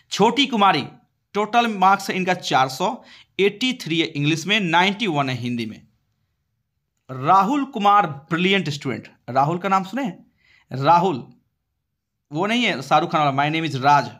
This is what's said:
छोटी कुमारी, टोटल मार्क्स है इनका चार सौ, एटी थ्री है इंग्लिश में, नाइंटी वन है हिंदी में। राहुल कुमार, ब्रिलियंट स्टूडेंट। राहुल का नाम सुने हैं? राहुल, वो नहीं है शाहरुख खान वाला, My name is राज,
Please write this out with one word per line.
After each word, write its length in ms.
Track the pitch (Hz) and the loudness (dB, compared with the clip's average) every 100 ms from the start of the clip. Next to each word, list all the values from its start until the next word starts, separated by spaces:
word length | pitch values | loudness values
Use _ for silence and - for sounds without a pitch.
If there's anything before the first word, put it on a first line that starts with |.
| _ | _
छोटी 340 | - 208 233 269 | 0 2 2 0
कुमारी, 380 | 233 196 160 - - _ _ _ 202 | 2 2 2 -2 -12 _ _ _ -6
टोटल 320 | 208 240 233 | 0 0 0
मार्क्स 400 | 208 185 196 - | 2 2 2 0
है 60 | 185 | -4
इनका 180 | 185 | -2
चार 360 | 180 - 143 131 | -4 0 0 0
सौ, 200 | 135 185 240 - - _ - | 0 -4 -4 -12 -20 _ 0
एटी 340 | 196 202 254 254 | 0 0 -4 -4
थ्री 180 | - 165 | -4 -2
है 80 | 160 | -2
इंग्लिश 380 | 143 147 156 180 | -2 0 0 0
में, 120 | 214 | -2
नाइंटी 480 | 185 165 185 202 220 | 2 2 2 0 -2
वन 220 | 147 135 | -2 -2
है 60 | 127 | -4
हिंदी 280 | 120 120 110 | -6 -6 -6
में। 160 | 98 - _ _ _ _ _ _ _ _ _ _ _ _ | -10 -20 _ _ _ _ _ _ _ _ _ _ _ _
राहुल 560 | 127 135 190 190 294 269 | -6 2 4 4 0 -4
कुमार, 400 | 220 202 202 185 139 - | -2 2 4 2 -4 -6
ब्रिलियंट 400 | 165 180 196 151 | -2 0 0 -2
स्टूडेंट। 380 | 143 135 110 - _ - | -6 -6 -8 -10 _ -4
राहुल 280 | 127 143 175 | 0 0 0
का 120 | 190 | 0
नाम 140 | 190 | 0
सुने 200 | 185 233 | -2 -6
हैं? 220 | 262 170 _ _ _ _ _ | -8 -8 _ _ _ _ _
राहुल, 560 | 131 139 170 185 135 - _ _ _ _ _ _ _ _ _ _ | -4 2 4 2 -2 -8 _ _ _ _ _ _ _ _ _ _
वो 140 | 147 196 | -6 -2
नहीं 160 | 240 | 0
है 180 | 233 143 | 0 -2
शाहरुख 300 | 139 156 165 | 0 2 2
खान 100 | 165 | 0
वाला, 160 | 147 135 | 0 0
My 140 | 147 | 0
name 180 | 160 160 | -2 -4
is 120 | 131 | 0
राज, 260 | 135 143 117 | 4 4 2